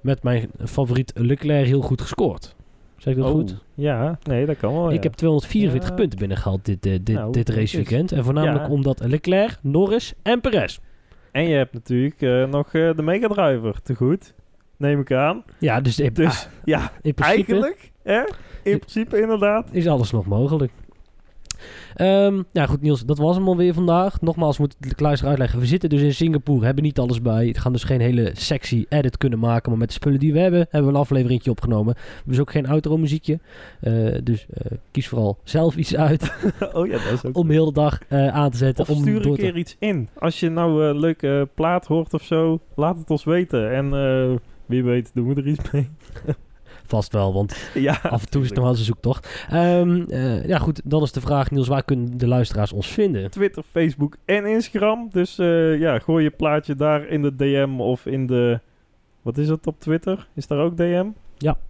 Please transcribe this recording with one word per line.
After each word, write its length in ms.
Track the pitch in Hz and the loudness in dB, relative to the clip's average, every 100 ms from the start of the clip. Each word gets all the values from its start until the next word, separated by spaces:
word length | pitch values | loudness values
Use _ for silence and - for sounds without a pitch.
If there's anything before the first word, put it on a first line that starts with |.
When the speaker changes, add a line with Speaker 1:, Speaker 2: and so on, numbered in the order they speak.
Speaker 1:
met 220 | 131 135 | -2 -2
mijn 260 | 123 120 110 - 117 | 0 0 -2 -8 -6
favoriet 460 | - 131 123 131 - | -2 0 0 -2 -2
Leclerc 500 | 120 139 147 147 135 | 0 0 0 2 2
heel 160 | 139 | 2
goed 200 | 131 127 | 0 -2
gescoord. 540 | - - 170 - - - - - - - | -4 -2 -2 -2 -14 -20 -20 -20 -20 -10
Zeg 160 | - | -4
ik 60 | 131 | 0
dat 100 | 131 | 2
Speaker 2:
Oh, 60 | 156 | 0
Speaker 1:
goed? 220 | 104 95 - | 0 -8 -14
Speaker 2:
ja. 440 | - 147 120 139 165 | -4 -2 0 -2 -4
Nee, 220 | - 123 143 | -4 -2 0
dat 120 | 151 | -2
kan 160 | 104 | -2
wel, 140 | 147 170 | -2 0
Speaker 1:
Ik 60 | - | 0
Speaker 2:
ja. 40 | |
Speaker 1:
heb 120 | 160 | -2
tweehonderdvierenveertig 760 | - 160 151 - 220 202 127 - | 0 2 2 0 0 2 0 -2
Speaker 2:
Ja. 60 | 180 | 0
Speaker 1:
punten 240 | 185 98 | -2 0
binnengehaald 460 | 98 95 - 92 101 | -4 -2 -2 -2 -2
dit, 200 | 95 101 | -2 0
eh, 60 | 92 | 0
dit, 120 | 101 110 | 0 -2
Speaker 2:
Nou, 160 | 110 | 0
Speaker 1:
dit 140 | 123 113 | -2 0
Speaker 2:
dat 100 | 110 | 0
is 60 | |
Speaker 1:
raceweekend. 500 | 107 165 120 117 180 | 0 -2 0 0 0
En 120 | 160 | 0
voornamelijk 420 | 120 143 156 143 151 | 0 2 2 0 0
Speaker 2:
Ja. 60 | |
Speaker 1:
omdat 280 | 143 135 131 123 | 0 0 0 0
Leclerc, 520 | 151 170 185 196 - | -2 2 2 2 -2
Norris 520 | 135 147 196 226 - - | -2 2 2 0 -4 -8
en 180 | - 240 | -2 0
Perez. 360 | 262 214 101 - - - _ - - | 2 0 -2 -6 -18 -20 _ -20 -6
Speaker 2:
En 120 | 131 165 | -2 2
je 80 | 147 | 2
hebt 180 | 127 | 0
natuurlijk, 480 | 120 - 123 135 - | -4 -2 0 0 0
eh, 240 | 135 123 131 | 0 2 2
nog, 280 | 143 151 | 0 -2
eh, 220 | 160 165 160 | 0 0 0
de 60 | |
Mega 260 | 156 190 226 | 0 0 0
Driver 540 | 208 165 127 110 101 | 2 2 2 -2 -6
te 140 | - 127 | -6 -2
goed, 380 | 127 185 - - - _ _ _ | 0 0 -4 -20 -20 _ _ _
neem 220 | 143 147 | -2 0
ik 120 | 135 | 0
aan. 320 | 127 147 208 - - | 0 0 -2 -10 -4
Speaker 1:
Ja, 220 | 156 113 | 0 2
dus, 180 | 135 113 | 0 0
eh, 100 | 139 | 0
Speaker 2:
Dus, 320 | 110 165 - - | 2 2 2 -6
Speaker 1:
ah, 60 | - | -10
Speaker 2:
ja, 280 | - 151 - - | 0 0 0 -4
Speaker 1:
in 120 | 151 | -6
principe 380 | 143 156 214 196 | 0 2 2 2
Speaker 2:
eigenlijk, 380 | 196 269 381 - _ | 0 0 -4 -16 _
hè? 160 | - 208 294 - - - | -2 0 0 -8 -16 -8
In 100 | - 202 | -2 -2
Speaker 1:
i- 20 | |
Speaker 2:
principe 440 | - - 226 208 | -2 -6 -2 0
inderdaad. 480 | 220 214 202 214 226 | 0 2 2 0 -2
Speaker 1:
is 160 | 180 170 | -2 2
alles 240 | 143 117 | 2 0
nog 140 | 113 92 | -2 -2
mogelijk. 460 | 101 139 156 131 - - - - - - - - - - - - - | 0 0 0 -2 -6 -20 -20 -20 -20 -20 -20 -16 -14 -14 -20 -20 0
Ehm, 460 | 185 196 202 196 185 | 4 6 4 2 -2
ja, 140 | - 143 | 0 0
goed, 160 | 139 | 2
Niels, 240 | 147 139 117 | 2 0 0
dat 120 | 143 | 0
was 180 | 156 180 | 2 2
hem 120 | 190 | 2
alweer 260 | 180 180 | 2 2
vandaag. 480 | 165 175 170 190 - | 2 2 4 2 0
Nogmaals, 340 | 165 165 160 139 | -2 0 0 2
we 40 | |
moeten 280 | 147 - 131 | 0 -2 -8
het 80 | - | -2
de 60 | |
luisteraar 260 | 147 143 139 | 0 0 0
uitleggen. 280 | 143 123 120 | 0 2 0
We 60 | 123 | 2
zitten 240 | 180 165 | 2 2
dus 120 | 147 | 2
in 120 | 147 | 2
Singapore, 520 | 135 165 156 139 135 113 | 2 0 0 2 2 2
hebben 180 | 135 | 2
niet 160 | 151 143 | 0 0
alles 220 | 123 120 | 0 0
bij. 240 | 120 110 117 | 0 2 2
We 80 | 113 | 0
gaan 120 | 127 | 0
dus 100 | 123 | -2
geen 180 | - 131 | 0 2
hele 300 | 120 123 113 | 2 2 0
sexy 520 | - - 143 - 117 - | -2 -4 -4 -2 -2 0
edit 280 | 151 131 - | 0 0 0
kunnen 220 | 139 117 | -2 0
maken. 300 | 117 117 - | 0 0 0
Maar 100 | 113 | -2
met 80 | 113 | -2
de 60 | |
spullen 260 | - 143 139 | -2 0 2
die 140 | 151 | 2
we 60 | 151 | 4
hebben, 200 | 185 175 165 | 4 2 2
hebben 200 | 151 139 | 2 2
we 40 | 139 | 2
een 60 | |
afleveringetje 480 | 139 135 123 123 - | 2 2 2 0 0
opgenomen. 420 | 113 - 110 107 | -2 0 0 0
We 60 | 120 - - | -2 -6 -14
hebben 160 | - | -2
dus 80 | 127 | 0
ook 120 | 143 | 0
geen 160 | 156 131 | 0 0
outro 300 | 151 151 160 | 0 2 0
muziekje. 420 | 156 156 - 156 - - - - | 0 -2 -2 -4 -6 -20 -20 -6
Eh, 120 | - 113 113 123 | -2 0 0 0
dus, 220 | 123 110 - | -2 -2 -4
eh, 220 | - - 113 - | -12 -10 -10 -6
kies 160 | - 127 | -6 -4
vooral 300 | 120 104 101 | 0 0 -2
zelf 320 | - 160 165 160 | -2 2 2 0
iets 200 | 147 147 | -4 0
uit 200 | 151 156 | 2 2
Speaker 2:
<laughs> 500 | 143 - - - 202 | -2 -2 -4 -2 -4
Oh 140 | - 185 | -2 -2
ja, 60 | |
dat 180 | 117 104 | -2 -4
is 120 | 123 127 | -4 -4
ook 120 | 131 | -2
Speaker 1:
om 120 | 165 | 2
heel 160 | 151 160 | 4 2
de 60 | |
dag, 260 | 143 151 - - | 2 0 0 -2
eh, 200 | 139 139 | 0 2
aan 240 | 147 143 | 2 0
te 60 | 120 | 2
zetten, 260 | 131 131 - | 0 0 0
Speaker 2:
Of 80 | 147 | 0
Speaker 1:
om 60 | |
Speaker 2:
stuur 140 | 143 214 | 2 2
een 60 | |
Speaker 1:
door 140 | 202 143 | 0 0
te 60 | |
Speaker 2:
keer 160 | 190 175 | -2 -2
iets 180 | 175 - | -8 -4
in. 300 | 214 180 113 - | -2 -2 -4 -4
Als 200 | 160 - | -4 -2
je 100 | 170 | -2
nou, 380 | 165 170 156 151 | 0 2 2 2
eh, 100 | 147 | 2
leuke 480 | 165 156 139 143 139 | 0 0 0 0 -2
plaat 320 | - 156 180 - | -2 0 0 0
hoort 260 | 160 160 | -2 0
of 100 | 160 | -6
zo, 360 | - 165 165 160 - - | -2 0 2 0 -4 -2
laat 220 | 151 170 | -2 -2
het 120 | 160 | -2
ons 140 | 151 | -2
weten. 480 | - 170 180 127 107 | 0 0 2 0 0
En, 220 | 131 139 | -2 -2
eh, 420 | 139 135 131 127 127 - - - | 0 0 2 2 -2 -4 -20 -4
wie 180 | 123 | 0
weet 280 | 123 123 113 | 2 0 0
doen 140 | 127 120 | -4 -2
we 80 | 143 | -2
er 60 | 139 | -2
iets 240 | 151 - | -4 -2
mee. 180 | 143 135 156 - - - | -2 -2 -6 -18 -12 -6
<laughs> 220 | 147 - - - - - | -6 -8 -20 -20 -20 -4
Speaker 1:
vast 260 | 110 101 | -4 0
wel, 200 | 110 98 | 0 0
want 220 | 95 101 - - | 0 -2 -6 -8
Speaker 2:
<laughs> 40 | |
Ja, 260 | - 139 - | -2 0 0
Speaker 1:
af 0 | |
en 60 | 175 | -2
toe 20 | 113 | -4
is 20 | |
het 100 | - | -2
Speaker 2:
tuurlijk. 220 | 139 127 110 | -2 -2 0
Speaker 1:
nog 80 | |
wel 60 | 123 | 0
eens 100 | 120 | 0
een 60 | 110 | -2
zoektocht. 600 | 113 117 - - - - | -2 -2 -4 -6 -16 -4
Ehm, 520 | 170 175 175 175 175 175 | 0 2 4 4 2 0
eh, 360 | 131 131 110 - | -4 -2 -2 0
ja, 100 | 170 | 0
goed, 240 | - 151 | 0 -2
dan 180 | 143 151 | -2 0
is 80 | 147 | 0
de 100 | - | -4
vraag, 300 | - 143 131 | -2 -2 0
Niels, 160 | 139 123 | 0 0
waar 160 | 135 | -2
kunnen 340 | - 131 120 123 | 0 -2 -2 -2
de 100 | 120 | 0
luisteraars 440 | 123 120 107 104 | 2 0 -2 -4
ons 140 | 98 98 | -4 -6
vinden? 440 | - 208 123 95 | 0 0 0 -4
Speaker 2:
Twitter, 320 | 190 196 - - | -2 -2 -2 -6
Facebook 440 | 170 165 143 147 - - | 0 0 0 -4 -4 -2
en 200 | 202 202 | 0 2
Instagram. 600 | 220 226 214 208 226 233 | 0 0 0 0 0 -2
Dus, 280 | 185 180 - | -2 -2 0
eh, 400 | 175 165 160 156 | 2 4 2 2
ja, 200 | 160 120 | 2 0
gooi 240 | - 165 | 2 2
je 60 | 151 | 2
plaatje 440 | - 156 151 151 139 | 0 0 0 -2 -2
daar 320 | 151 151 147 | 0 0 0
in 140 | 156 | -2
de 140 | 143 131 | -2 0
D 320 | 139 139 139 | 0 2 0
M 120 | 131 | 0
of 240 | 113 123 - | -2 -2 -4
in 220 | 135 127 | -4 0
de, 320 | 123 120 117 _ _ _ _ _ _ | 2 2 0 _ _ _ _ _ _
wat 160 | - 127 | -6 -2
is 120 | 151 | 0
het 180 | 156 - | 0 -4
op 120 | 156 | -8
Twitter? 480 | - 165 190 190 - | -2 -2 0 -6 -8
Is 140 | - - | -14 -6
daar 120 | 143 | -2
ook 160 | 165 170 | -2 0
D 40 | |
M? 280 | 175 175 196 214 - - | 0 0 -2 -8 -20 -4
Speaker 1:
Ja. 200 | 147 - - | -2 -2 -4